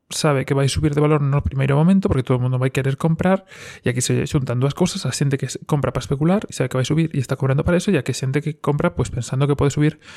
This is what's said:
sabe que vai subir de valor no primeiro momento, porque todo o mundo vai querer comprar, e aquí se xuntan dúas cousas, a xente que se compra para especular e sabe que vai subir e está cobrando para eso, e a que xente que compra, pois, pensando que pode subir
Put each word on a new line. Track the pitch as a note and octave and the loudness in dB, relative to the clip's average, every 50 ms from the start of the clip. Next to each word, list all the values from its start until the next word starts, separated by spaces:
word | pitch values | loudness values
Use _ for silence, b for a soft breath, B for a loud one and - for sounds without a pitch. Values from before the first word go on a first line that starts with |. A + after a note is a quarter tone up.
| _ - | _ -12
sabe | - - - D#3 C#3+ C3 C3 | -6 -2 0 0 2 0 0
que | - C#3+ C3+ | 0 0 0
vai | C#3 | 0
subir | C3 - - D3+ D#3 D3 | 0 0 0 0 0 2
de | D3 D3+ | 2 2
valor | D3+ D#3 D3+ | 2 2 2
no | D3 C#3 C#3 C#3+ - | 2 2 0 0 0
primeiro | - - C3+ C3+ C#3 C#3 | -2 -2 0 0 2 2
momento, | C#3+ D#3 F3 G3 F#3+ G3 G3 | 4 4 4 4 4 4 2
porque | G3+ - C3 | 0 0 0
todo | - C3+ B2 | 0 0 0
o | B2 | 0
mundo | B2+ B2+ B2+ | 0 0 0
vai | B2+ C3+ - | 0 0 0
querer | C#3 C3 C3+ C3+ | 0 -2 -2 -2
comprar, | - - D#3+ D#3+ D#3+ - F#3 F#3+ F#3+ - B B B B B B B B | 0 0 0 0 2 2 2 2 2 -2 B B B B B B B B
e | - B2 | -2 -2
aquí | B2+ | 0
se | B2+ - B2+ B2 C#3 | 0 0 0 0 0
xuntan | C#3+ - D3+ C3 - A#2+ B2 B2+ | 0 0 -2 -2 0 -2 0 0
dúas | C#3+ C#3+ | 0 0
cousas, | - F3+ F#3 - F#3+ - | 0 0 -2 -2 -4 -4
a | C3+ - | -4 -2
xente | - D3+ C#3 C3+ | -2 0 0 0
que | C3+ - | -2 -4
se | C3 - - - - | -6 -8 -8 -6 -2
compra | D#3 C#3+ C3+ - - | -2 -2 -2 -2 -4
para | C#3+ - | -4 -4
especular | - C#3+ C3+ D3+ E3 F#3 G#3+ - - | -4 -2 0 2 2 2 2 0 -4
e | - | -4
sabe | - C3+ B2+ - | -4 -2 -2 0
que | C3 | -2
vai | B2+ - | 0 0
subir | D3+ D#3+ E3 D#3 - | 2 0 0 0 0
e | C#3+ | -2
está | B2 - C3+ | -2 -2 -2
cobrando | - C3+ B2+ C3 C#3+ - - | -2 0 0 0 2 2 2
para | F3 | 2
eso, | F3 - - G3 | 2 2 2 0
e | C#3+ | 0
a | - | 0
que | - B2+ | -2 -4
xente | - - C3 C3+ D3 | -4 -4 -2 -2 -2
que | D3 D#3 D3 - | -2 -4 -6 -6
compra, | - - D3 D3 E3 F3 - | -2 -2 0 2 0 0 0
pois, | - - - - | -2 -4 -4 -4
pensando | B2+ A#2+ - - C3 C#3+ | -6 -6 -4 -2 0 2
que | C#3 C#3+ C3+ | 2 2 2
pode | C#3+ C#3+ | 2 2
subir | - - D3+ D3+ D3+ - B B B | 2 2 2 0 0 -2 B B B